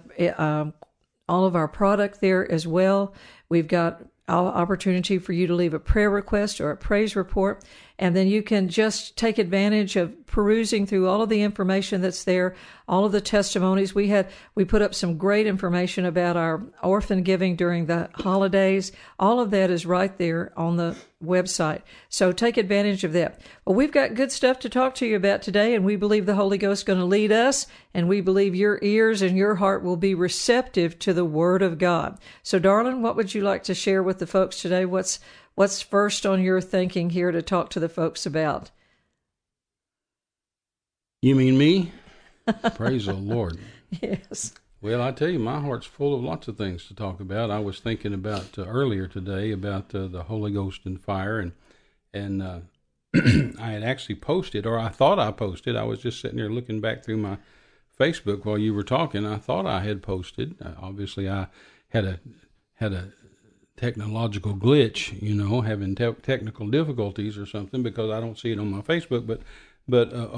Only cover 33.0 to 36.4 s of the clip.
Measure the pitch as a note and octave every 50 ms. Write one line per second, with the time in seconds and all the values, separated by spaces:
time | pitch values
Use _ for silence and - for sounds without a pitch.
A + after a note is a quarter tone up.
33 | A3+ A3+ - - A3 F#3+ - G#3+ G3 G3+ G3 - - - F#3 F3 - G3+ F#3+ F#3+
34 | F#3 F#3 F#3 F#3+ F3 E3 - G3 F#3+ F#3 - - - E3 F3+ F#3 F#3+ F3+ F3 F#3
35 | F#3 - - - - - - - - _ _ - G3 G3+ G3 - - - - G3+
36 | G3+ G#3 G3+ - - G3+ F#3+ F#3+